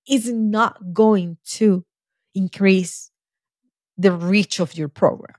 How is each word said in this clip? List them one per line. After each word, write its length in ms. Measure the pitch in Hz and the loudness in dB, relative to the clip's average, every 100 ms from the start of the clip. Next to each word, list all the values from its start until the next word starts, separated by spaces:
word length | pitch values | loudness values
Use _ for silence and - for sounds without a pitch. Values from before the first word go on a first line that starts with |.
| - | -4
is 240 | 269 226 | -2 -2
not 640 | 233 214 214 226 - 180 | -2 -2 0 -2 -4 -6
going 420 | 170 220 208 175 165 | 2 4 2 0 -8
to 400 | - - 220 180 - _ _ _ _ | -12 0 2 2 -2 _ _ _ _
increase 760 | 190 185 - 196 190 175 - - _ _ _ _ _ _ _ _ - | -6 -6 0 2 2 0 -10 -18 _ _ _ _ _ _ _ _ -2
the 120 | 190 | 0
reach 480 | 175 175 202 196 - | 0 0 0 0 -2
of 160 | 175 | -6
your 140 | 165 147 | -6 -10
program. 480 | - - - - | 0 0 0 -12